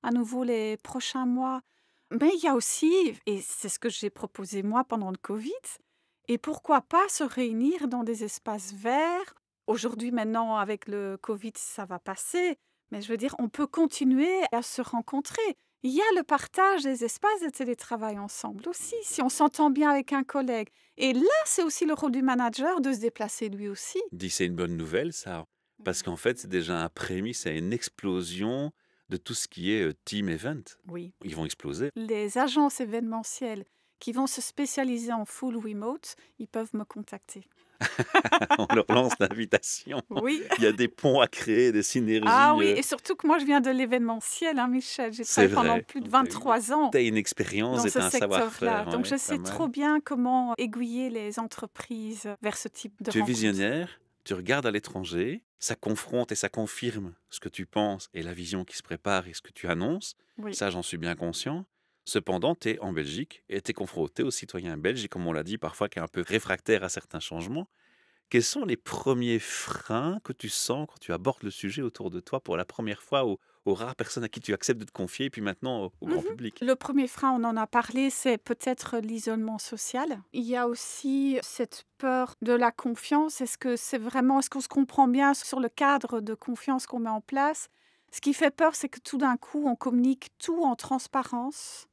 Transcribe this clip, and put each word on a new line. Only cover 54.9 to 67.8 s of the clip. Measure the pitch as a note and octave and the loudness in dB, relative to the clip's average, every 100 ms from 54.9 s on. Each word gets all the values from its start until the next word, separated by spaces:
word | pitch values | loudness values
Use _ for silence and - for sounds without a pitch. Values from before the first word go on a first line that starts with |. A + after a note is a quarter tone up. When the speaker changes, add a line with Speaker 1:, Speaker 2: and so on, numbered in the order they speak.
| F#2+ F2+ E2+ G#2 F#3+ _ _ | -8 -4 -2 -2 -4 _ _
Speaker 2:
ça | - | -6
confronte | A2+ - G#2+ - A#2+ A#2+ | -4 -2 -2 -2 -2 -2
et | G#2+ | -2
ça | G2 | -4
confirme | - G#2+ - A#2+ G#2+ F#2+ E2+ _ | -4 -6 -4 -6 -6 -10 -14 _
ce | - | -12
que | - | -12
tu | - F2+ | -10 -6
penses | - G#2 G2 - | 0 0 -2 -8
et | F#2 | -10
la | E2 | -8
vision | F2 F2 F#2+ | -8 -6 -4
qui | F#2 - | -6 -10
se | |
prépare | - D#2+ - G2 F2+ | -10 -8 0 -2 -2
et | |
ce | E2 | -14
que | - | -18
tu | - F2+ | -10 -2
annonces. | E2+ G2+ F3 - - _ - | 0 0 -2 -6 -14 _ -14
Speaker 1:
Oui. | G#3+ | -10
Speaker 2:
Ça, | F#3+ G2+ | -4 -4
j'en | F2+ | -2
suis | E2+ F2 | -6 -6
bien | E2+ E2 | -6 -4
conscient. | E2+ E2 - D#3 F#3+ _ _ _ | -4 -4 -6 -6 -10 _ _ _
Cependant, | - A2 F#2+ F#2 B2 | -2 -2 0 -2 0
t'es | E3 A2 A2 | -2 -2 -4
en | G2 | -4
Belgique | E2 D2 D#2+ D3+ - _ | -4 -4 -6 -10 -12 _
et | G2 | -8
t'es | - | -6
confronté | A2+ F#2+ - D2+ - | -6 -6 -4 -4 -2
aux | C#3 | -2
citoyens | - - F#2 F2+ D#2 | -2 -6 -8 -8 -2
belges | E2+ B2+ | -2 -2
et, | G2+ | -4
comme | - E2+ | -4 -2
on | |
l'a | D#2+ | -2
dit, | D#2 A2 | -4 -6
parfois | D#2+ - G2+ | -6 -4 -4
qui | - | -4
est | |
un | E2 | -6
peu | - F2 | -6 -2
réfractaire | G#2+ - F#2 - A2 | -2 0 -4 2 2
à | F#2 | 2
certains | - - D#2+ | -8 -8 -12
changements. | - E2 E2+ C#3 F#3 _ | -8 -8 -6 -6 -8 _